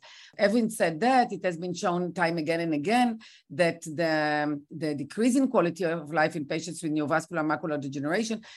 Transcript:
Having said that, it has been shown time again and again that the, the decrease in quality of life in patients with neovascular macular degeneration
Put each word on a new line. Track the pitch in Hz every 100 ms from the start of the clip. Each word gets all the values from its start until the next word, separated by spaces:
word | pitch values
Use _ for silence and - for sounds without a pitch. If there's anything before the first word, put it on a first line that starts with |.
| - - - -
Having | 208 233 220
said | - 185 160
that, | 226 262 240
it | 190
has | 185 165
been | 180
shown | 175 202 175 180
time | 175 170 170
again | 151 165
and | 170
again | 147 147 240 240 226 - - -
that | 139 170 170
the, | 165 151 165 156 151 151 147 147 - 165
the | 156 147
decrease | 147 - 240 247
in | 262
quality | 226 170 165
of | 175 170 147
life | 160 156
in | 165
patients | 151 156 165 160
with | 165
neovascular | 151 147 160 160 170 156
macular | 151 165 147
degeneration | 139 143 143 185 220 220 -